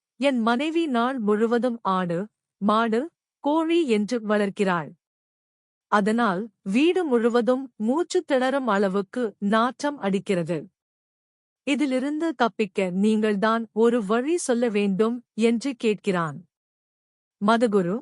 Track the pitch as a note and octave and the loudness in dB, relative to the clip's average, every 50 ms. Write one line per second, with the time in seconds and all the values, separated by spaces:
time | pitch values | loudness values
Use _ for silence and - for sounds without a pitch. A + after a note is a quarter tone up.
0 | _ _ _ - B3+ C#4+ C4 A#3+ G#3+ A3+ A#3+ B3 D4 E4 D#4 E4+ E4 D4+ B3 A#3 | _ _ _ -2 0 0 0 2 2 0 0 0 0 -2 -2 -2 -2 0 0 0
1 | A#3 B3+ C4+ B3+ G#3 G#3 G#3 G#3 A3+ A3 A#3+ A#3+ A3+ B3+ A#3 - - F#3+ F#3+ F#3 | 0 -2 -2 -2 0 0 0 2 2 0 0 0 0 -2 -4 -4 -2 -2 0 0
2 | F#3 E3+ E3+ F3 G#3 A3 _ _ _ _ _ - G3 G#3 G#3 A3 A#3 A3+ G#3 A#3 | 0 -2 -4 -4 -6 -8 _ _ _ _ _ -4 0 2 2 2 2 0 0 -2
3 | D4 E4+ - _ _ _ _ _ - C#4 D4+ E4 D#4+ D#4+ E4+ F4 E4 B3+ A3 G#3 | -4 -6 -10 _ _ _ _ _ -2 0 0 2 2 2 2 0 2 2 0 0
4 | G#3 F#3 B3 A#3 A3 G#3 G#3+ G#3 G#3 G3 - - G3+ F#3 F3+ E3+ D3 - - _ | 0 -2 -4 -4 -2 0 0 0 0 -2 -2 -2 -2 0 0 -2 -4 -8 -12 _
5 | _ _ _ _ _ _ _ _ _ _ _ _ _ _ _ _ _ - G#3 G#3+ | _ _ _ _ _ _ _ _ _ _ _ _ _ _ _ _ _ 0 0 2
6 | G3 G#3+ A3 A#3 A#3+ G#3 F3 F3+ A3+ A3 _ _ - F#3+ F#3+ B3+ D4+ F4 F4 F#4+ | 2 2 0 0 0 0 0 -2 -4 -8 _ _ -6 -2 0 2 2 2 2 2
7 | F4 D4 A#3+ A#3 A3+ A#3+ A3 A#3+ A3+ A#3 B3+ C4 C4+ - _ - G#3 A3+ C4 E4 | 0 2 2 2 2 2 2 2 2 2 0 0 -2 -8 _ -4 -2 0 0 0
8 | F4 - - F4+ - - C#4+ B3+ B3+ C4 C4+ C#4 C4 A3+ G3 G3+ G#3 F#3+ F#3 G3+ | 0 0 -2 -2 0 0 0 0 2 0 0 0 0 0 2 2 2 2 0 -2
9 | G3 - - B3+ B3 G3+ - - G3+ G3+ A3 A3 A#3 B3+ B3+ - C#4+ D4 C#4+ B3+ | -4 -4 -4 -4 -4 -4 -4 -4 -2 0 2 2 2 0 -2 -4 -4 -6 -4 -4
10 | G3 G3 F#3+ G3+ - - G3 F3 E3 D3+ E3+ D3 D#3+ F#3+ _ _ _ _ _ _ | -4 -2 -2 -2 -2 -2 -2 -2 -2 -2 -4 -6 -8 -10 _ _ _ _ _ _
11 | _ _ _ _ _ _ _ _ _ _ _ _ _ C4 C#4+ A#3 D4+ C4+ B3+ B3+ | _ _ _ _ _ _ _ _ _ _ _ _ _ -2 -2 0 0 0 0 0
12 | B3+ D4 D4+ D4+ E4 E4 - - A#3+ A3 - - A3 F#3+ - G#3 F#3+ F3+ F3 F#3+ | -2 -2 -4 -2 -2 -2 -2 0 -2 -2 0 -2 -4 -4 -2 -2 -2 -2 0 0
13 | G3+ A3 A3 G#3+ G#3+ G#3+ G#3 F#3+ A3 A3 A3+ A#3 A3+ - - G#3 A3+ A#3+ A#3 B3 | 2 2 2 2 2 0 0 0 0 0 0 -2 -4 -4 0 2 2 2 2 2
14 | G3 F#3 A3 A#3+ B3+ D4+ F4 F4 - - A#3+ A#3 B3 A#3+ G3+ G#3 G#3 G3 F#3+ F3+ | 0 0 -2 -2 0 0 -2 -2 0 -2 0 0 0 0 0 0 0 0 2 2
15 | A3 A3+ A#3+ A#3+ - _ _ G#3+ A3+ A#3 A#3+ A3 - C#4+ A#3+ - - A3 G#3 - | 0 0 -2 -4 -10 _ _ 0 0 2 2 0 -2 -6 -6 -2 -2 -2 -2 -2
16 | - G3+ F#3 F3 E3 D3+ C#3 E3+ - _ _ _ _ _ _ _ _ _ _ _ | -2 -2 -2 -2 -2 -4 -6 -10 -16 _ _ _ _ _ _ _ _ _ _ _
17 | _ _ _ _ _ _ _ - G3+ G#3+ A#3 A3+ B3 A3+ G3+ G3+ F3 E3+ G3 C4 | _ _ _ _ _ _ _ -2 2 2 4 4 4 2 2 2 2 0 -2 -6